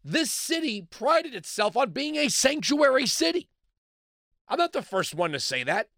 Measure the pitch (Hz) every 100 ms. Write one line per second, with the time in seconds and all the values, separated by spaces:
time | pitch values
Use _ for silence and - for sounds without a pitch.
0 | 143 233 277 - - 330 320 208 175 -
1 | 240 320 330 220 - - 208 233 262 170
2 | 294 302 285 - 262 302 - 294 285 262
3 | 254 - 330 349 - _ _ _ _ _
4 | _ _ _ _ _ 277 339 277 196 190
5 | 175 156 175 143 - 127 123 190 220